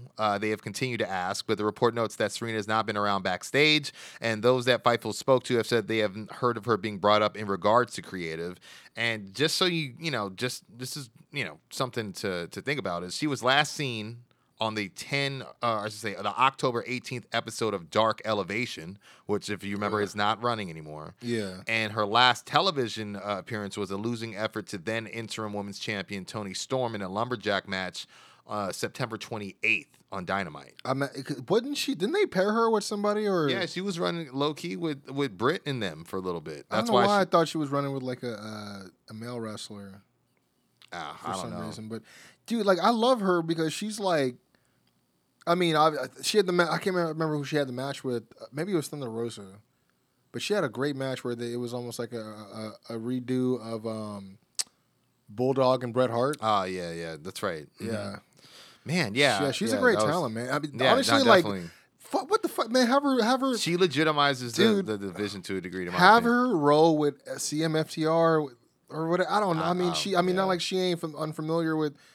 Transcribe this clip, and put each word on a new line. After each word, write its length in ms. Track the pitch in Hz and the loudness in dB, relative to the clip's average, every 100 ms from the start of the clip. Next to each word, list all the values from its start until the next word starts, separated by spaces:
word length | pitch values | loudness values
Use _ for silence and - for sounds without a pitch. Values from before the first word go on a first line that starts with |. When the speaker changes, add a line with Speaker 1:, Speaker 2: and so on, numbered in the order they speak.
| 120 - | -14 0
Speaker 1:
Uh, 200 | 107 101 | 0 2
they 120 | 107 | 0
have 120 | 107 | -2
continued 360 | 110 101 127 113 | -6 -6 -4 -2
to 100 | 104 | -2
ask, 360 | 95 90 101 - | -2 -4 -4 -2
but 120 | 104 | 0
the 80 | 107 | 0
report 280 | - 120 | 2 2
notes 220 | 117 110 - | 2 -4 -2
that 160 | 104 | -2
Serena 240 | - 117 110 | -2 -4 -4
has 100 | 101 | 0
not 180 | 110 107 | 0 0
been 120 | 104 | 0
around 240 | 104 98 | 0 0
backstage, 680 | 95 90 - 135 156 151 139 - - - | -2 -4 0 2 4 4 0 -12 -18 -6
and 200 | 117 110 | -4 2
those 240 | 120 127 123 | 4 4 4
that 180 | 120 | 2
Fightful 300 | 123 120 110 | 4 2 -2
spoke 300 | 104 - 131 | -4 2 2
to 140 | - 120 | 4 0
have 100 | 110 | 2
said 200 | 117 101 | 0 2
they 100 | 110 | 0
haven't 320 | 107 101 104 | 0 -2 -12
heard 260 | - 123 117 | -2 -2 0
of 80 | 117 | 0
her 120 | 107 | 0
being 220 | 107 101 | 0 0
brought 220 | 101 107 | 4 6
up 140 | 104 101 | 4 0
in 100 | 104 | -4
regards 460 | 95 101 117 120 - | 0 4 6 4 -4
to 60 | |
creative. 560 | - 92 82 80 87 - - - - - | -10 -8 -6 -6 -8 -10 -20 -20 -18 -4
And 380 | 117 110 98 101 | -2 -2 -8 -2
just 220 | 156 - | 0 2
so 80 | 185 | 0
you, 280 | 170 143 117 | 0 -4 -8
you 100 | 165 | -4
know, 200 | 123 101 | -2 -4
just, 340 | 92 123 - - 117 | -4 -6 -6 -14 -12
this 200 | 127 151 | -10 -10
is, 120 | 120 _ _ | -12 _ _
you 120 | 147 | -8
know, 160 | 98 76 _ | -8 -10 _
something 440 | - 131 117 107 | -4 -2 -2 -6
to, 340 | 87 101 90 82 | -4 -4 -4 -6
to 140 | 98 | -8
think 180 | 131 143 | -4 -4
about 240 | 95 87 | -4 -6
is 120 | 90 - | -6 -4
she 120 | 156 | -4
was 160 | 127 | 0
last 300 | 120 139 151 | 2 4 2
seen 460 | - 139 113 107 120 - _ _ _ | -2 -6 -6 -8 -12 -18 _ _ _
on 160 | 110 107 | -2 -2
the 140 | 98 | -4
ten, 540 | - - 139 139 135 113 - | -8 -4 -2 -2 -4 -12 -4
uh, 200 | 120 107 | -2 0
I 20 | 107 | -4
should 80 | 107 | -6
say, 140 | 110 95 | -8 -4
the 100 | 104 | -4
October 560 | 101 131 - 135 117 - | 2 2 4 -2 -2 -4
eighteenth 380 | 123 - 123 - | -8 -6 -10 -4
episode 420 | 117 113 - 110 | -4 -4 -2 -2
of 160 | 98 82 | -2 0
Dark 320 | 104 110 104 107 | 2 4 2 -2
Elevation, 720 | 104 90 104 123 - 82 98 - - - | -2 -2 -4 -4 -8 -12 -16 -20 -18 -4
which, 220 | 101 - | -4 -2
if 140 | 98 | -6
you 120 | 98 101 | -6 -2
remember, 220 | 104 107 | 0 0
Speaker 2:
Ugh. 60 | |
Speaker 1:
is 120 | 98 104 | 0 0
not 260 | 104 104 | 0 0
running 280 | 120 113 92 | 0 -2 -6
anymore. 440 | 80 76 76 80 - | -10 -12 -12 -14 -12
Speaker 2:
Yeah. 360 | 120 113 101 92 98 | -4 -4 -4 -8 -4
Speaker 1:
And 260 | 113 107 | -2 -2
her 120 | 110 101 | -2 2
last 400 | 113 123 120 - | 6 6 6 2
television, 680 | 147 190 143 117 110 104 101 | 2 2 0 -2 -4 -8 -6
uh, 200 | 101 98 | -4 -4
appearance 380 | 87 113 101 104 | -4 -8 -6 -6
was 140 | 95 | -6
a 60 | 98 | -4
losing 380 | 110 117 113 101 | -4 -4 -8 -6
effort 320 | 110 110 92 | -6 -6 -8
to 100 | 101 | -8
then 300 | 82 113 113 | -4 -6 -6
interim 460 | 113 110 - 107 | -10 -8 -8 -6
women's 260 | 104 101 98 | -6 -8 -8
champion 460 | - 104 92 101 90 | -6 -6 -6 -8 -8
Toni 280 | 113 101 | -8 -8
Storm 420 | 92 - 131 120 107 | -8 -4 -2 -2 -4
in 60 | |
a 80 | 95 | -4
lumberjack 580 | 101 123 120 104 98 101 | -2 -2 -2 0 0 0
match, 400 | 95 92 - - - - - - | -4 -4 -8 -14 -20 -20 -20 -8
uh, 240 | 107 98 | -4 -4
September 460 | - 113 - 120 110 | -4 -6 -4 -6 -6
twenty-eighth 800 | - 113 98 - 113 101 - _ _ | -8 -8 -8 -4 0 0 -4 _ _
on 140 | 98 | -8
Dynamite. 500 | 87 95 87 73 76 - - | -2 -2 -2 -10 -18 -10 -4
Speaker 2:
I 80 | |
mean, 160 | 131 139 139 139 139 131 | -2 -2 -6 -8 -8 0
wasn't 260 | 208 262 285 | 0 0 -4
she? 160 | - | -4
Didn't 200 | 156 202 | -2 0
they 120 | 381 392 | 0 2
pair 280 | 185 202 | 2 2
her 160 | 220 226 | 2 2
with 140 | 220 - | 2 0
somebody? 420 | 208 208 208 214 | -2 0 0 0
Or 220 | 180 147 | 2 2
Speaker 1:
Yeah, 160 | - 175 | 0 -4
she 160 | 180 | -4
was 180 | 196 170 | -4 -2
running 300 | 180 170 147 | -2 -2 -6
low 220 | 131 147 | -2 -2
key 240 | 143 170 185 | -2 -6 -4
with, 320 | 165 139 - | -4 -6 -6
with 280 | 139 143 95 | -2 -2 2
Britt 260 | 120 185 147 | 2 2 -2
and 180 | 131 | -4
them 220 | 98 78 82 | -4 -6 -8
for 100 | 98 | -6
a 60 | |
little 180 | 92 85 | -4 -4
bit. 260 | 78 73 - | -6 -12 -4
Speaker 2:
I 60 | 107 | -2
don't 80 | 233 | 4
Speaker 1:
That's 20 | |
Speaker 2:
know 60 | |
Speaker 1:
why 120 | - 202 | 4 6
Speaker 2:
why 100 | 202 | 4
Speaker 1:
she 20 | |
Speaker 2:
I 40 | 180 | 4
thought 220 | 170 160 | 4 4
she 80 | 160 | 0
was 120 | 143 | -2
running 220 | 143 139 | -2 -2
with, 100 | 135 | -4
like, 200 | 127 123 | -6 -6
a, 100 | 120 107 | -6 -8
uh, 420 | 107 107 104 98 92 _ - | -10 -10 -12 -12 -16 _ -16
a 40 | |
male 240 | 110 117 123 | -12 -10 -8
wrestler 640 | 110 104 - 104 98 98 _ _ _ _ _ _ _ _ _ | -8 -10 -12 -14 -16 -18 _ _ _ _ _ _ _ _ _
Speaker 1:
Ah, 240 | 87 76 73 | -10 -10 -10
Speaker 2:
for 60 | 85 | -8
Speaker 1:
I 40 | |
don't 80 | 95 | -6
Speaker 2:
some 80 | - | -6
Speaker 1:
know. 100 | 87 85 | -6 -8
Speaker 2:
reason. 240 | - 110 | -10 -10
But 140 | 110 - - - _ - | -12 -12 -20 -20 _ -6
dude, 200 | 226 202 | 0 2
like, 140 | 180 | 4
I 120 | 196 | 4
love 280 | 233 240 247 | 4 4 4
her 220 | 190 175 | 4 2
because 320 | 165 165 160 | 2 0 0
she's 260 | - 208 214 | -2 -6 -2
like, 360 | 190 160 131 123 _ _ _ _ _ _ _ _ _ _ - | 0 2 2 -2 _ _ _ _ _ _ _ _ _ _ 0
I 100 | 175 | 2
mean, 200 | 175 156 | 4 6
I, 120 | 160 | 4
I, 200 | 147 131 - | 4 -6 -6
she 160 | - 214 | 2 4
had 80 | 185 | 4
the 80 | |
ma-, 180 | 175 170 | 4 4
I 60 | 160 | 2
can't 180 | 196 180 | 0 0
remember 400 | 165 156 160 151 | 0 0 0 0
who 60 | |
she 140 | 135 151 | 0 0
had 100 | 135 | 0
the 60 | |
match 320 | 123 139 135 135 | -2 -6 -4 -2
with. 180 | 120 104 - | -2 -4 -16
Uh, 40 | 113 | -10
maybe 180 | 135 185 | -6 0
it 40 | 175 | 0
was 120 | 139 | -2
Thunder 220 | 151 123 | -8 -6
Rosa, 500 | 113 117 110 95 98 _ _ _ _ _ _ _ | -4 -6 -6 -16 -20 _ _ _ _ _ _ _
but 100 | 120 | -8
she 120 | - | -2
had 100 | 202 | 0
a 60 | 143 | 0
great 260 | 113 147 135 | -2 -2 -2
match 300 | 135 127 123 | -4 -4 -4
where 100 | 120 | -4
they, 160 | 120 | -4
it 60 | 123 | -4
was 160 | 120 | -6
almost 260 | 123 120 113 | -6 -8 -8
like 140 | 117 | -8
a, 600 | 120 107 107 101 110 110 - - | -8 -10 -14 -14 -10 -10 -12 -10
a, 60 | 117 | -8
a 20 | |
redo 600 | 117 127 120 127 127 123 | -4 -4 -2 0 0 0
of, 240 | 110 113 110 | -4 -6 -6
um, 520 | 110 107 101 98 98 _ - - _ _ _ _ _ _ | -6 -8 -10 -14 -20 _ -8 -8 _ _ _ _ _ _
Bulldog 540 | 107 127 135 127 127 | -2 0 4 4 2
and 100 | 123 | 0
Bret 160 | 120 123 | 0 0
Hart. 280 | 117 131 151 | 2 0 0
Speaker 1:
Ah, 220 | 110 101 | 2 2
yeah, 280 | 95 92 87 | 0 -4 -6
yeah, 220 | 85 82 80 | -6 -8 -10
that's 220 | 85 - | -12 -6
right. 240 | 101 80 73 _ | -6 -6 -10 _
Mm-hmm. 100 | 113 | -6
Speaker 2:
Yeah. 220 | 110 101 98 _ _ - - - - 113 | -6 -6 -10 _ _ -20 -20 -20 -16 -2
Speaker 1:
Man, 300 | 175 117 117 | 0 0 4
yeah, 280 | 143 104 | 4 4
Speaker 2:
Yeah, 80 | - | 0
she's 200 | - 226 | 0 0
Speaker 1:
yeah, 60 | 262 | 2
Speaker 2:
a 40 | |
great 160 | 254 185 | 4 4
Speaker 1:
that 80 | 110 | 2
was 60 | |
Speaker 2:
talent, 200 | 170 131 110 | 2 -2 -4
man. 140 | 123 | -4
I 100 | 147 | -4
mean, 120 | 147 | -4
Speaker 1:
Yeah, 100 | 120 127 | 0 4
no, 80 | |
Speaker 2:
honestly, 280 | 254 - 285 | 4 4 4
like, 200 | 247 196 | 8 8
Speaker 1:
definitely. 260 | 202 196 170 - _ _ | 6 -4 -8 -16 _ _
Speaker 2:
fu-, 260 | - 330 285 | -4 -4 2
what 160 | 427 | 0
the 60 | 330 | 0
fuck, 240 | - 226 | -2 2
man? 160 | 254 233 | 4 6
Have 160 | 277 | 4
her, 180 | 285 262 | 4 4
have 200 | 214 254 | 4 4
her. 160 | 269 247 | 2 0
Speaker 1:
She 180 | 160 175 | 0 4
legitimizes 800 | 185 131 156 147 143 127 123 110 | 4 4 4 6 4 2 -2 4
the, 80 | |
Speaker 2:
Dude, 220 | 208 196 - | 6 4 0
Speaker 1:
the 120 | 104 | -4
division 440 | 98 87 104 101 | -4 -4 -4 -4
to 140 | 87 95 | -4 -4
a 40 | |
degree, 220 | 87 92 | -4 -6
to 80 | 87 | -4
my 60 | 90 | 6
Speaker 2:
have 260 | 185 226 | 8 8
Speaker 1:
opinion. 280 | 233 240 254 | 6 2 2
Speaker 2:
her 60 | 175 | 4
roll 400 | 147 151 165 151 | 6 8 8 6
with, 180 | 147 135 - | 2 -2 -10
uh, 100 | - | -8
C 260 | - 147 160 | -4 -2 0
M 100 | 156 | 0
F 160 | 156 | -2
T 140 | - 156 | -2 2
R 400 | 165 165 160 139 - _ _ _ | 6 6 6 2 -8 _ _ _
or 200 | 156 165 | -6 0
what? 200 | 175 165 | 2 2
I 120 | 202 | 2
don't 160 | 202 160 | 2 2
know. 60 | |
I 80 | 175 | 2
Speaker 1:
I, 20 | |
Speaker 2:
mean, 160 | 180 180 | 2 2
Speaker 1:
I 40 | |
Speaker 2:
she, 180 | 165 202 | 0 2
Speaker 1:
don't, 80 | 180 | 2
Speaker 2:
I 20 | |
mean, 160 | 180 185 | 4 2
not 60 | |
Speaker 1:
yeah. 40 | 190 | 2
Speaker 2:
like 140 | 180 | 0
she 160 | - 185 | 0 0
ain't 220 | 180 170 | 0 0
fam-, 140 | 160 143 | -4 -6
unfamiliar 580 | 156 156 156 165 160 156 | -6 -4 -2 0 2 2
with 220 | 151 - - | 0 -2 -18